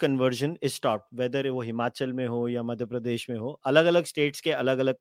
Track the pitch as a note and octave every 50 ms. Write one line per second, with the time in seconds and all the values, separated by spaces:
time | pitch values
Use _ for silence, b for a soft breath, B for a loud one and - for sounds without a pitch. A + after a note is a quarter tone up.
0 | E3 C#3+ C3+ C3 B2+ C3 B2 A#2 C#3 D3+ F3 - D3 C3+ - - - B2+ A2 G2+
1 | - _ B2 A#2+ B2+ B2 B2 C#3 C3+ C3+ C3 B2+ A#2 A2+ A2+ A#2+ A#2+ B2 - -
2 | C3+ C3 B2+ B2+ B2+ A#2 A#2 A#2+ A#2+ A#2+ A#2+ A#2+ A#2 A#2 A#2+ G#2+ A#2+ G#2+ B2 B2
3 | A2+ A#2+ A#2+ A2+ - - A#2+ A2 A2 C3+ D3+ - - C3+ C#3 D#3 E3 E3+ F3 F3
4 | D#3 - - D#3 D3 C#3+ C#3+ - - E3 D3 C3 B2 C3 C3 B2+ C3 C3 B2+ -